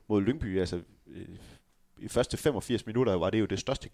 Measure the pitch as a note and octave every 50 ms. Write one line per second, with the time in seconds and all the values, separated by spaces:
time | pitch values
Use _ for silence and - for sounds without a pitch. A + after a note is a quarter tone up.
0 | _ - G#2+ G2+ G2 A2 C#3 D#3+ - G#2 F#2 F#2 F2+ F2 F2+ F2 - - - _
1 | _ - - - - F2 F2+ - - - - - _ _ _ _ _ _ _ -
2 | - G#2 - A#2 - - - - - D#3 B2+ F#2+ - - A#2+ G2+ - A2 G#2+ A#2+
3 | C3 A2 F#2+ E2+ E2 F#2+ G2+ A2 G#2 F#2 G2 F#2+ - - C3+ - - -